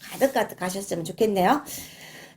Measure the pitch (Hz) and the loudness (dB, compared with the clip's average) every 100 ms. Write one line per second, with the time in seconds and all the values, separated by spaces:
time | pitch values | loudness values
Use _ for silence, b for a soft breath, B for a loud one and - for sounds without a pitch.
0 | - - 269 254 202 - 180 190 196 170 | -12 0 2 2 -2 -4 -6 -4 -6 -6
1 | 165 185 220 196 185 294 - B B B | -4 0 2 4 4 4 0 B B B
2 | B B B | B B B